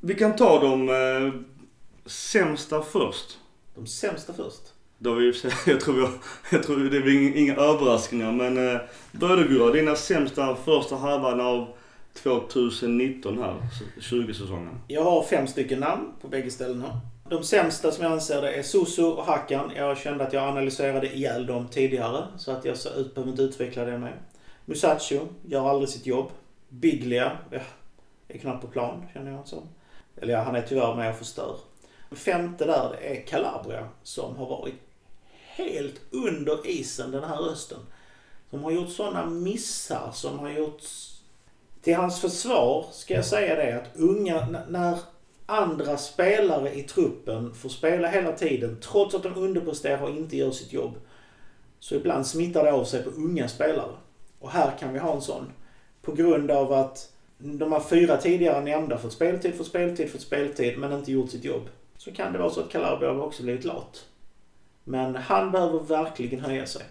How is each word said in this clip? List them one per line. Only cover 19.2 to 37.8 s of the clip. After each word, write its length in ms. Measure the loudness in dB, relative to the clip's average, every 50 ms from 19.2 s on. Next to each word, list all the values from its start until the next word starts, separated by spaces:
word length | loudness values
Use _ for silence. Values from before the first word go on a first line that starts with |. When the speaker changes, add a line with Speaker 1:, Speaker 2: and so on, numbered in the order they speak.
| 0
Speaker 2:
Hakan. 480 | 0 0 0 0 -2 -2 -2 -2 -4 -4
Jag 220 | -2 -2 -2 -2 -2
kände 260 | -4 -6 -4 -4 -2
att 80 | 0
jag 160 | 0 0 0 0
analyserade 680 | 0 0 -2 -2 0 0 0 0 0 0 -2 -2 -2
ihjäl 300 | -2 -2 -2 -2 -2 -2
dem 220 | -2 -4 -4 -4 -4
tidigare, 580 | 0 2 2 2 2 0 -2 -2 -2 -4 -6 -6 -10
så 140 | -10 -8 -6
att 140 | -6 -4 -4
jag 120 | -4 -6
så 120 | -4 -6 -6
ut-, 260 | -4 -4 -4 -4 -4
behöver 160 | -6 -6 -4
inte 120 | 0 0
utveckla 420 | 0 0 0 -4 -6 -6 -4 -4 -4
det 140 | -4 -4 -6
mer. 240 | -6 -8 -10 -12 -16 -18 -20 -20 -20 -20 -20 _ -10
Musacchio 640 | -8 -4 2 4 4 4 4 0 -2 -2 -2 -2 -4 -12 -14 -10
gör 220 | -4 -2 0 2 2
aldrig 200 | 2 2 0 -2
sitt 180 | -4 -8 -2
jobb. 240 | 0 0 0 0 -4 -8 -16 -20 -20 -20 _ -20 -20
Biglia, 720 | -12 2 2 2 2 2 -2 0 0 2 0 0 -2 -6 -12 -10
ja, 100 | -10 -10 -10 -12 -18 -20 -20 -20 -20 -20 -20 -20 _ _ _ -16
är 100 | -16 -10
knappt 220 | -8 -6 -8 -6
på 80 | -10 -6
plan, 380 | -4 -4 -4 -4 -6 -8 -14 -14 -14
känner 160 | -12 -12 -12
jag 180 | -12 -12 -14 -12
som. 200 | -14 -14 -14 -16 -20 -20 -20 _ -20 -20 -20 _ _
Eller 160 | -8 -2 0
ja, 80 | 0 0
han 160 | 0 0 -2
är 60 | -4
tyvärr 320 | -2 0 0 2 2 2 0
med 160 | 0 -2 -4
och 60 | -4
förstör. 400 | -6 -10 -12 -10 -8 -8 -8 -8 -10 -14 -20 -20 -20 -20 -20 -20 -20 -18 -16
Femte 540 | -16 -6 -2 0 0 0 -2 -4 -4 -2 0
där, 320 | 2 2 2 0 -2 -6 -8
det 160 | -8 -8 -8
är 100 | -8 -8
Calabria, 600 | -4 -2 -2 -2 -2 -4 -6 -8 -8 -10 -10 -10 -12 -16 -20
som 340 | -18 -14 -10 -10 -8 -10 -8
har 100 | -10 -8
varit 280 | -8 -8 -8 -8 -10 -12 -12 -18 -20 _ _ _ _ -20 -20 _ -20 -20 -20 -20 -18 -10
helt 440 | -8 -6 -6 -4 -6 -6 -8 -8 -12 -16 -8
under 560 | -6 -2 -2 -2 -2 -2 -2 -2 -2 -2 -2
isen 440 | -6 -6 -4 -6 -8 -8 -8 -8 -6
den 140 | -6 -6 -6
här 120 | -6 -6
hösten. 420 | -4 -4 -6 -6 -8 -10 -14 -14 -16